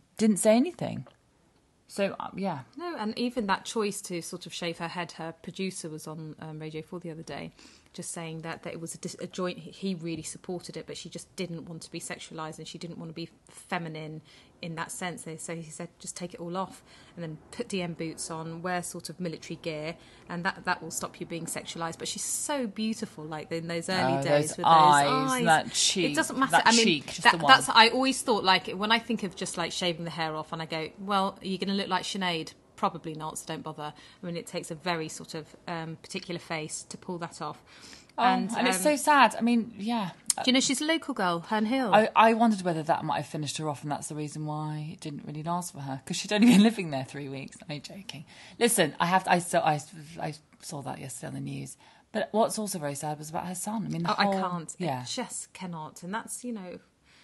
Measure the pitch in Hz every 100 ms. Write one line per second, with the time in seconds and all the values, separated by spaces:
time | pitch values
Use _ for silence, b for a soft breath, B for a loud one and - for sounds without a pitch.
0 | _ - 220 180 214 233 339 - 117 113
1 | 131 _ _ _ _ _ _ _ _ -
2 | 196 - - 180 190 143 - 285 349 285
3 | 214 226 240 254 196 190 - 226 208 190
4 | - 175 - 175 170 - 175 165 165 175
5 | 170 - 165 160 - 175 190 185 160 156
6 | 160 160 156 - 160 156 156 156 160 180
7 | 170 160 156 147 165 b b b b -
8 | 165 175 165 160 165 - 170 165 165 -
9 | 180 - 180 - 180 170 160 - 190 175
10 | 165 165 151 - - 175 - 160 156 151
11 | 165 - - - 175 165 - 160 - 170
12 | - - - 160 156 156 160 165 170 -
13 | 165 165 165 _ - - - 180 165 156
14 | 156 156 b b b _ 170 160 - -
15 | 180 160 160 160 - 165 156 - 170 _
16 | - - 180 - 170 185 180 - b b
17 | b - 160 156 - - - 190 175 160
18 | 165 156 - 160 160 165 180 180 175 175
19 | - 160 175 156 - 165 165 151 156 165
20 | B B - 175 190 - 180 175 160 -
21 | 175 - 170 165 165 - 196 170 165 -
22 | - - - - - 285 226 214 220 226
23 | 214 - 156 156 - 165 165 170 165 185
24 | 131 139 151 147 156 - 165 160 151 143
25 | 143 262 - 254 233 156 - - - 190
26 | 165 147 - 254 269 165 220 233 220 151
27 | - - 240 - 147 269 - 226 226 254
28 | 262 262 - 202 185 185 202 185 214 226
29 | - 214 190 - 185 180 165 - 180 165
30 | 170 160 160 156 151 165 160 160 156 -
31 | 196 196 196 - 196 185 185 196 - 180
32 | - 196 180 165 156 - _ - 196 165
33 | 160 156 156 - - 160 160 151 147 B
34 | B B 175 170 - 175 - 156 180 165
35 | 156 - 160 160 151 - - 170 160 156
36 | - 190 - 170 - 160 156 - - -
37 | - 170 170 - 151 - B B B B
38 | B - 190 190 190 - 240 - 294 294
39 | 302 285 220 - 233 233 - - 208 240
40 | 180 - - - 254 262 254 269 302 320
41 | - 233 180 170 - 214 220 262 226 208
42 | 220 - 226 226 233 196 180 160 156 -
43 | 156 - - 156 143 - 156 135 151 139
44 | - 151 151 151 151 151 156 151 151 190
45 | 156 143 - 151 160 175 175 143 139 135
46 | - 170 - 208 240 196 220 220 165 131
47 | 131 143 139 135 - - - 147 - 196
48 | - - - B B - 233 208 151 -
49 | 175 190 180 180 175 175 160 151 - 160
50 | 151 165 160 147 _ _ - 147 135 139
51 | 139 - 135 135 139 139 135 - b b
52 | _ 214 - 214 - 220 208 185 147 143
53 | 151 151 151 170 175 185 208 220 151 160
54 | 175 214 202 190 185 175 151 - 170 127
55 | 123 - 220 - - - 185 165 156 -
56 | 170 220 226 - 247 220 180 - - _
57 | b b